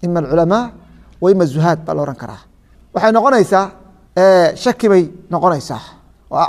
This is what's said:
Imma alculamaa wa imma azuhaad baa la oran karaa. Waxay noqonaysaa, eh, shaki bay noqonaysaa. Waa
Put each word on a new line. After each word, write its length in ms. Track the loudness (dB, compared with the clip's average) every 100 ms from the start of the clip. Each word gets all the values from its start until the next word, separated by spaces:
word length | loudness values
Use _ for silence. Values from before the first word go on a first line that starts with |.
Imma 160 | -4 -4
alculamaa 440 | 0 0 2 0 -4 -12 -20 -20 -20 -2
wa 60 | 0
imma 120 | 2
azuhaad 360 | 0 0 -2 -2 -6
baa 80 | -8
la 60 |
oran 140 | -8 -10
karaa. 260 | -16 -18 _ _ _ _ _
Waxay 180 | -2 0
noqonaysaa, 540 | 2 2 2 2 0 -2 -8 -20 _ _ 2
eh, 400 | 4 4 2 0
shaki 320 | -4 -2 2
bay 140 | 2 0 -6 -10
noqonaysaa. 500 | -2 -2 -2 -6 -14 -16 -20 _ _ -8
Waa 160 | -4